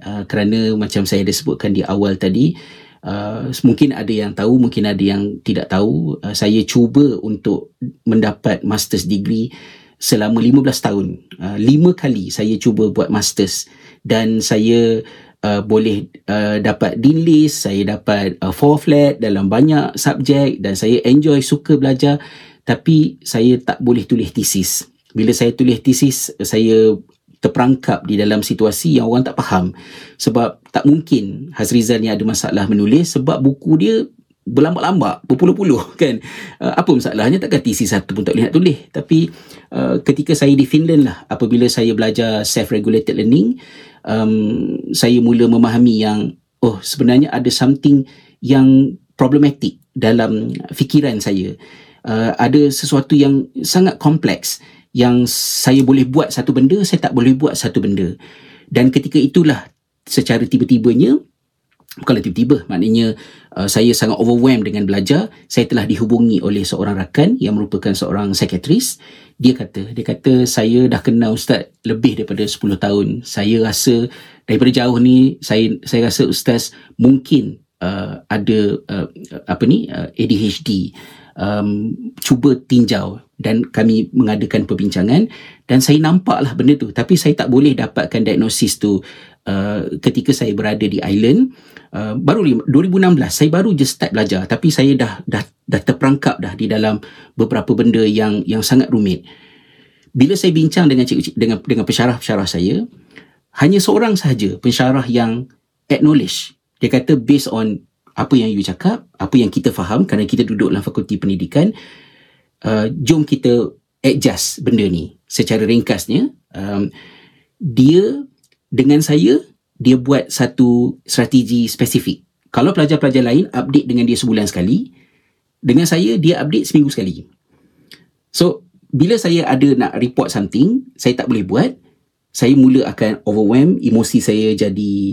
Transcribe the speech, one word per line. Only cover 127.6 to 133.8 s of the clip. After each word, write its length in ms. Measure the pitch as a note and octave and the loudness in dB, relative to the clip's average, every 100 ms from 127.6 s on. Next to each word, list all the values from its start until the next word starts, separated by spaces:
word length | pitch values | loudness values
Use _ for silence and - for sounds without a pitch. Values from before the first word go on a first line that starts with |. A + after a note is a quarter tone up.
| _ _ _ - _ _ _ | _ _ _ -20 _ _ _
So, 360 | - F3 - _ _ _ | 0 0 -2 _ _ _
bila 240 | C3 F3 A3+ | 0 2 2
saya 280 | F3 E3+ D3 | 0 0 0
ada 280 | C3 C#3+ | 2 2
nak 240 | B2 A2+ - | 2 -2 -2
report 320 | B2 - - | -4 -2 -4
something, 560 | G#2+ F#2+ A2 F3 B3+ - | -4 -4 0 2 0 -6
saya 240 | - B2 B2 | -4 -2 -2
tak 80 | B2+ | -2
boleh 160 | A#2 | -4
buat, 320 | - A2+ B3+ - _ _ _ _ _ | -2 0 -2 -4 _ _ _ _ _
saya 200 | - A#2+ | 0 4
mula 320 | C#3 B2+ C3 - | 6 6 4 0
akan 320 | - A2 G#2 G#2 | -2 -4 -2 -2
overwhelm, 520 | G#2+ G#2 B2 D#3+ | 0 2 4 4
emosi 400 | F#3+ | 2